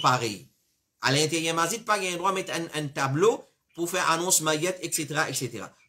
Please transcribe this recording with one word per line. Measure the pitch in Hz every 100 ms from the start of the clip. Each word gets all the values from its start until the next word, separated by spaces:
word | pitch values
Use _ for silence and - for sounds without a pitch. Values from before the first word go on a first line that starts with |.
pareil. | 139 127 117 98 - _ _ _ _ _
À | 123
l'intérieur | 139 156 165 165
masjid, | 165 170 220
pas | 220 208
un | 185 175
droit | 190
mettre | 190 -
un, | 160 165 151
un | 147
tableau | 147 139 143 214 277 - _ _ -
pour | 175
faire | 180 156
annonce | 165 180 180
maillette, | 156 156 175 180
et | 160
cetera, | - 151 151 151
et | 139
cetera. | 123 110 92 _